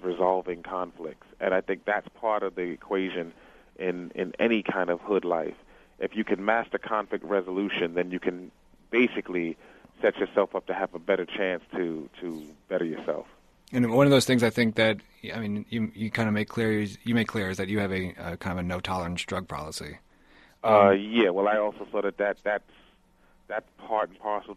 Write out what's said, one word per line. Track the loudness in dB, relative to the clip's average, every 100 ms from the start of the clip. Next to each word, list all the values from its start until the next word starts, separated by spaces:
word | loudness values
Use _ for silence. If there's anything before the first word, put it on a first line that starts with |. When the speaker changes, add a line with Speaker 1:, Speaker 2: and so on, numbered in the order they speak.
Speaker 1:
resolving | -6 0 2 2 -2 -8
conflicts. | -8 -6 -6 -8 -12 -14 -18 -4
And | 0
I | 0
think | 0 -6
that's | -2 -4 -4 -6
part | -2 0
of | -2
the | -4
equation | -6 -6 -4 -2 -2 -4 -8 -12 -20 -20 _ -6
in, | -4 -4 -6
in | -6 -6 0
any | 2 2
kind | 0 -2 0
of | -2
hood | 0 0
life. | 2 -2 -2 -8 -20 -20 -20 -8
If | -6
you | -4
can | -2 -2
master | 0 0 0 -6
conflict | -4 -4 -2 -6
resolution, | -2 -2 0 -2 -2 -2 -2
then | -2 -2
you | -2
can | -4 -6 -12 _ _ _ -2
basically | 2 2 0 -4 -4 -4 -6 -14 -20 -20 0
set | 0 2
yourself | -2 0 0
up | -2 -6
to |
have | -6 -6
a | -6
better | -2 -2 -2
chance | -2 -2 -2 -6
to, | -4 -4 -4 -10 -10
to | -10 -10 -14 -20 -6
better | -4
yourself. | -2 -6 -6 -6 -8 -20 _ _ -6
Speaker 2:
And | 0 2
one | 6 8
of |
those | 8
things | 6 4
I | 4
think | 4 2 4
that, | 4 2 -4 _ -10
I | -6
mean, | -4 -6 -4
you, | -4 -4
you | -4 -4
kinda | 0 2
make | 2 0
clear | 0 0 0
is, | -2 -6
you | 0 0
make | 2
clear | -2 -4
is | -2
that | -2
you | 0
have | 0
a, | -2 -4 -6
a | -10 -8
kind | -6 -4
of |
a |
no-tolerance | -4 -4 -4 -4 -4 -6
drug | -4 -6 -6
policy. | -10 -8 -10 -12 -14 _ _ _ -20 -20 _
Speaker 1:
Uh, | 6 8 10
Speaker 2:
Um, | 8
Speaker 1:
yeah, | 4 4 4
well, | 4 2
I | 2
also | 0 -4 -6
saw | -2
that, | -2 0
that | -2 -2
that's, | -2 -4 -6 -20 -20 _ _ _ _ _ -10
that's | -10 -10 -18
part | -4 -2 -2
and | -4
parcel | -4 -4 -4